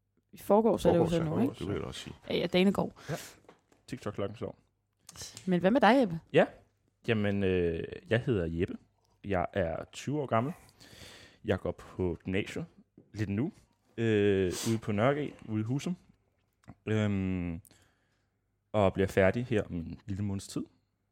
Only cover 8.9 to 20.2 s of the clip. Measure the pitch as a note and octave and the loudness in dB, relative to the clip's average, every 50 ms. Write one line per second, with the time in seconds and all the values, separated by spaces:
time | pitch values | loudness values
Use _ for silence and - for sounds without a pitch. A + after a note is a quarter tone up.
8.9 | _ _ _ _ _ _ - G2+ F#2+ F2+ E2+ - - G2+ F2+ E2 D#2+ - - - | _ _ _ _ _ _ -6 -2 0 0 0 0 -2 -2 -2 -2 -2 -6 -10 -12
9.9 | - - - - C#3 D3+ C#3 A#2+ A#2+ A2+ A#2+ C#3 F3+ - - - _ _ - - | -14 -12 -8 -6 -4 -4 -2 0 0 0 0 -2 -6 -12 -16 -20 _ _ -20 -20
10.9 | - - - - - - - - - _ - G2+ G2+ F#2 - F2+ F2 - - - | -20 -20 -20 -20 -20 -20 -20 -20 -20 _ -2 -2 -2 0 -2 -4 -6 -8 -10 -14
11.9 | - - F#2 F2+ E2 - - - F#2 F#2+ - - - F#2 E2+ - _ _ - _ | -6 -4 -4 -2 -4 -4 -6 -6 -4 -4 -4 -6 -8 -10 -10 -12 _ _ -20 _
12.9 | _ - - _ - G#2 G#2+ F#2+ G2+ G2+ C3+ F#3+ - - _ _ _ _ _ _ | _ -20 -20 _ -8 -6 -4 -4 -2 -2 -2 -4 -6 -10 _ _ _ _ _ _
13.9 | - - A#2 A2+ A2 G#2 G2+ G#2 G2 F#2+ F#2+ F2+ E2+ - - A#2 A2+ A2 - - | -6 -2 0 2 2 4 4 4 4 4 2 0 -2 -2 -2 -2 -2 -2 -2 -2
14.9 | G#2+ G2+ A2 C3 C#3+ D3 D3 - - - - - A2 G#2+ A2 A2 B2+ C#3+ - F3+ | 0 2 2 2 2 0 -4 -8 -10 -12 -10 -6 -4 -4 -2 -2 -4 -4 -4 -4
15.9 | F3+ - _ _ _ _ _ _ _ _ _ _ _ _ _ - - _ - G#2 | -8 -8 _ _ _ _ _ _ _ _ _ _ _ _ _ -20 -20 _ -4 -2
16.9 | G#2+ A2 G#2+ G#2 G2+ G2 F#2+ F#2 F#2 F#2 F2 F2 E2 E2+ - - _ _ _ _ | 0 0 0 0 0 0 -2 -2 -2 -2 -4 -4 -6 -8 -12 -16 _ _ _ _
17.9 | _ _ _ _ _ _ _ _ _ _ _ _ _ _ _ _ - G#2+ G2+ F#2+ | _ _ _ _ _ _ _ _ _ _ _ _ _ _ _ _ 0 2 2 4
18.9 | - F#2+ F#2+ F#2 - - F#2+ F#2 G2 A#2+ B2 B2 A#2 G#2 F#2 - F2+ F2 D#2+ E2 | 4 2 0 2 4 4 4 4 4 2 -2 -2 -2 -2 -2 -2 -6 -8 -8 -8
19.9 | E2 - - - G2 F#2 | -10 -12 -10 -10 -6 -4